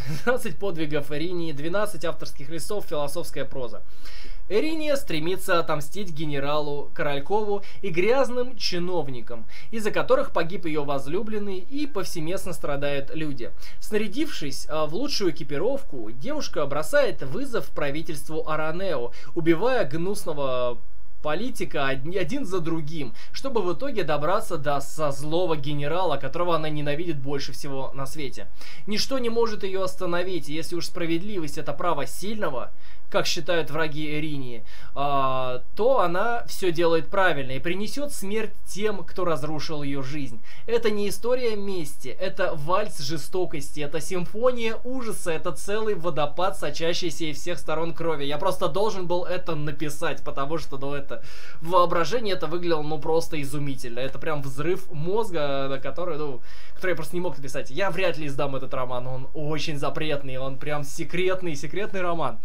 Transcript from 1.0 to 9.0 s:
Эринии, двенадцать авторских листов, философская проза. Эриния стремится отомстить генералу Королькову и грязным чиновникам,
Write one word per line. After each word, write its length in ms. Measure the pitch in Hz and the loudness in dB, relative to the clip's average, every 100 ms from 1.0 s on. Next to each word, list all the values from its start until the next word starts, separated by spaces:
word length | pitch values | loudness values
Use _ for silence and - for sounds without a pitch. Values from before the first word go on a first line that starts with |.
| 143 | 0
Эринии, 400 | 147 175 175 165 | 0 0 0 0
двенадцать 540 | 139 160 190 208 156 170 | 0 0 0 0 0 0
авторских 420 | - 143 - 143 | 0 0 0 0
листов, 380 | 160 - 208 - | 0 0 0 0
философская 580 | 151 143 175 - 147 | 0 0 0 0 0
проза. 380 | 127 135 120 101 - - - - - - - | 0 0 0 0 0 0 0 0 0 0 2
Эриния 480 | 202 302 320 302 285 | 2 2 0 0 0
стремится 600 | - 156 160 185 - 175 | 0 0 0 0 0 0
отомстить 520 | 165 151 147 190 190 | 2 0 0 0 0
генералу 800 | 151 156 143 139 151 147 143 - | 0 0 0 0 0 0 0 0
Королькову 680 | - 147 143 139 208 208 202 - - | 0 0 0 0 0 2 0 0 0
и 80 | 202 | 0
грязным 680 | 165 196 269 240 247 247 - | 2 2 2 2 2 0 0
чиновникам, 880 | - 175 175 180 | 0 2 0 0